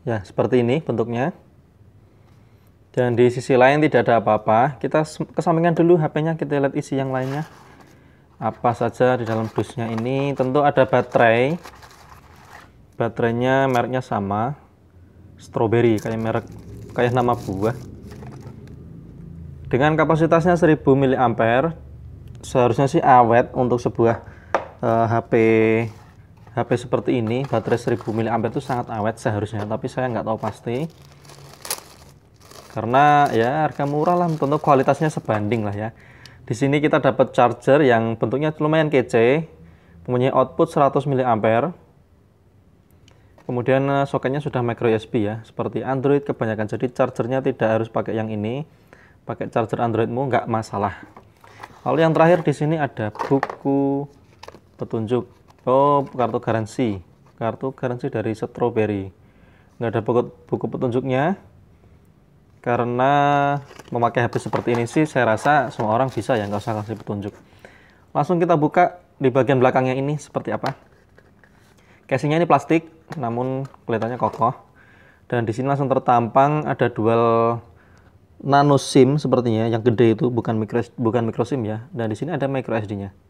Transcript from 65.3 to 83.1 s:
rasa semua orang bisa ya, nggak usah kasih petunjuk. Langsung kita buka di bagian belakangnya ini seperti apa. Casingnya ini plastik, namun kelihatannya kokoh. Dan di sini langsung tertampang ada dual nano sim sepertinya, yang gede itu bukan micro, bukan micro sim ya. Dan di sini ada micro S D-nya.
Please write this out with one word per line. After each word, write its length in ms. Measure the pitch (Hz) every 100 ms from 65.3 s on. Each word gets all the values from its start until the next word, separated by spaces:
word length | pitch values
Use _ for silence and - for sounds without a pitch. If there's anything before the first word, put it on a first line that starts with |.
| 110
rasa 320 | 143 147 120
semua 240 | - 110
orang 160 | 113 131
bisa 240 | 117 104
ya, 160 | 120 101
nggak 160 | 104
usah 160 | 117 107
kasih 160 | 104 107
petunjuk. 360 | - 104 98 - _ _ - - _ _ _
Langsung 320 | 143 143 175
kita 160 | 170 165
buka 480 | 147 180 175 - _ _
di 80 | 131
bagian 320 | 131 127 131
belakangnya 320 | 127 127 131
ini 240 | 131 139 147
seperti 320 | - - -
apa. 240 | 107 131 - _ _ _ _ _ _ _ _ _ _ _ _ -
Casingnya 320 | 131 147 156
ini 80 | 170
plastik, 400 | 143 - 160 165 - _
namun 560 | - 120 117 127 131 139 -
kelihatannya 320 | - 110 113 123
kokoh. 400 | 113 - 113 - _ _ _ _ - _ _
Dan 160 | 120
di 80 | 113
sini 160 | 110 135
langsung 240 | 139 135
tertampang 720 | 131 - 120 117 135 139 151
ada 240 | 143 131 120
dual 720 | 120 110 117 117 113 117 117 - _ _ - _ _ _ _
nano 400 | 135 143 143 139
sim 400 | - 143 127 147
sepertinya, 480 | 139 123 120 110 113
yang 160 | 113
gede 320 | 117 113 117 107
itu 80 | 127
bukan 240 | 117 117 110
micro, 240 | 107 120 - -
bukan 240 | 117 117 113
micro 160 | 104
sim 160 | 113 139 107
ya. 160 | 107 120
Dan 160 | 135 110
di 80 | 107
sini 160 | 139
ada 160 | 151 135
micro 240 | 135 117
S 160 | 113 104
D-nya. 240 | 104 98